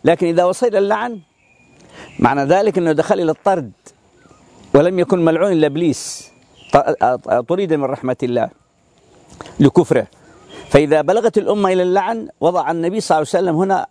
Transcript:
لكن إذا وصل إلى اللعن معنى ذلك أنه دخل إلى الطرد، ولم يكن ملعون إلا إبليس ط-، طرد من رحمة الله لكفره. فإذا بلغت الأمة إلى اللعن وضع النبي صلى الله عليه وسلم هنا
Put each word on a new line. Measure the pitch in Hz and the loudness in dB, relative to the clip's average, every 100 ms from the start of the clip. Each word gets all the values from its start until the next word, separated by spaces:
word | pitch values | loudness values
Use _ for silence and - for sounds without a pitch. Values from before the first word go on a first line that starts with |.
لكن | 143 170 175 | 2 2 0
إذا | 165 | 2
وصل | 180 185 247 | 0 0 -2
إلى | 202 | 0
اللعن | 196 214 240 220 _ _ _ _ _ _ - - - - | 0 -2 -4 -10 _ _ _ _ _ _ -20 -20 -18 0
معنى | 117 143 | 0 2
ذلك | 139 180 208 185 | 2 2 2 0
أنه | 170 | 0
دخل | 151 156 190 | 0 0 0
إلى | 165 | 0
الطرد، | 156 - 185 117 - - _ _ _ _ _ _ - - 139 | -2 -2 -2 -4 -16 -20 _ _ _ _ _ _ -20 2 2
ولم | 170 185 | 4 0
يكن | 165 185 165 | 0 2 2
ملعون | 165 202 | 2 0
إلا | 170 151 | 2 0
إبليس | 143 170 123 - - - _ _ _ - | 0 -2 -2 -10 -16 -20 _ _ _ 0
ط-، | 135 - - 120 127 - 120 120 | 0 2 0 0 0 -2 -2 0
طرد | 180 190 | -4 0
من | 156 | -2
رحمة | 135 135 127 127 | -2 -4 -6 -4
الله | 120 123 101 _ _ _ _ _ _ _ _ - - - | -2 -2 -4 _ _ _ _ _ _ _ _ -20 -20 0
لكفره. | 139 170 160 131 - _ - - - - - | 2 4 2 -2 -4 _ -20 -20 -20 -20 2
فإذا | 139 147 156 | 2 4 0
بلغت | 147 208 220 214 | 2 0 0 -2
الأمة | - 208 196 | -2 -2 0
إلى | 185 | 0
اللعن | 180 190 190 226 220 _ | 0 -2 -2 -8 -10 _
وضع | 156 175 143 | -2 -2 -4
النبي | 170 165 214 | -4 -4 -6
صلى | - 160 | -2 -2
الله | 147 | 0
عليه | 190 | -2
وسلم | 185 160 | 0 0
هنا | 196 190 - | 0 -2 -4